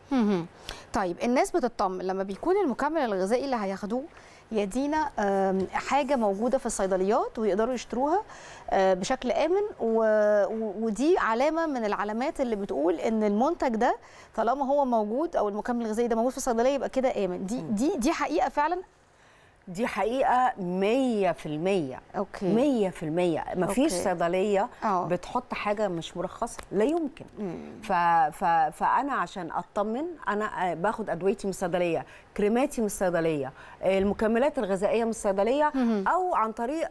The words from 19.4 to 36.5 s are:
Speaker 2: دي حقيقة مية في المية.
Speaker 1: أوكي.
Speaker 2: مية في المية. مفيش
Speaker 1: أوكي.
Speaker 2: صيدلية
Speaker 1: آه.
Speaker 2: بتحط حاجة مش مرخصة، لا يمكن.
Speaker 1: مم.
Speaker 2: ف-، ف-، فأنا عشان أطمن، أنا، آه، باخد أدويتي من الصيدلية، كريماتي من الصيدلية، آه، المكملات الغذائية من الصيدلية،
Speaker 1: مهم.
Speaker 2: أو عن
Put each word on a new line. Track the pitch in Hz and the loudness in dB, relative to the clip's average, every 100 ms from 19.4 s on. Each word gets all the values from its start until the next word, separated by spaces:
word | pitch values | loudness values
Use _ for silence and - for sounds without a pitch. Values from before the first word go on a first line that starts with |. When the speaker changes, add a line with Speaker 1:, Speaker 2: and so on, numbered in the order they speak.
| - _ - | -20 _ -10
Speaker 2:
دي | 180 240 | -4 -2
حقيقة | 214 196 262 - 247 254 - | -2 -2 0 2 4 2 0
مية | 180 185 196 262 254 214 185 | -2 0 2 2 2 2 0
في | 156 165 | 0 -6
المية. | 151 180 196 135 123 - - | -2 0 0 -2 -8 -8 -6
Speaker 1:
أوكي. | 196 - 185 | -6 -4 0
Speaker 2:
مية | 214 294 247 185 | 2 4 2 0
في | 180 | -2
المية. | 156 165 180 156 - 185 | -4 0 0 0 -2 -2
مفيش | 170 233 311 | 0 2 2
Speaker 1:
أوكي. | 175 | 2
Speaker 2:
صيدلية | 190 175 170 185 208 196 240 - | 0 0 0 2 2 2 0 -2
Speaker 1:
آه. | 226 185 147 | -2 0 0
Speaker 2:
بتحط | 175 - 247 - | -4 -2 -6 -6
حاجة | 214 208 208 208 | -4 -2 0 0
مش | 170 - 175 | -2 -6 -6
مرخصة، | 180 - - - - | -8 -6 -8 -8 -4
لا | 185 | 0
يمكن. | 240 339 294 - - - | 2 2 -2 -8 -16 -8
Speaker 1:
مم. | 196 165 147 - | -8 -8 -12 -10
Speaker 2:
ف-، | - 180 175 170 156 - | -2 2 4 4 2 0
ف-، | 180 165 156 - | 2 4 2 0
فأنا | 185 123 285 | 0 2 0
عشان | 233 175 196 165 | -2 -4 -6 -8
أطمن، | - - 214 208 233 339 320 - | -8 -4 -4 -2 -2 -6 -6 -4
أنا، | 208 214 - 180 | -2 -2 -2 -2
آه، | |
باخد | 160 - - 180 | 0 -2 -2 -4
أدويتي | 165 190 226 196 | -2 -2 -2 -4
من | |
الصيدلية، | 175 180 175 175 156 - - - - | -4 -2 0 0 -2 -6 -16 -10 -2
كريماتي | 202 233 285 - | 2 2 2 0
من | 208 | -2
الصيدلية، | - 185 170 165 151 131 - - - | 0 0 2 2 0 -4 -8 -20 -4
آه، | 180 190 | 0 2
المكملات | 202 185 220 233 285 302 | 2 2 2 4 2 0
الغذائية | 196 190 196 220 | -2 0 2 2
من | 226 | 0
الصيدلية، | 214 214 196 208 277 302 269 | 0 0 2 2 4 2 2
Speaker 1:
مهم. | 240 214 196 | 2 2 2
Speaker 2:
أو | 339 359 196 | 0 0 0
عن | 220 | -2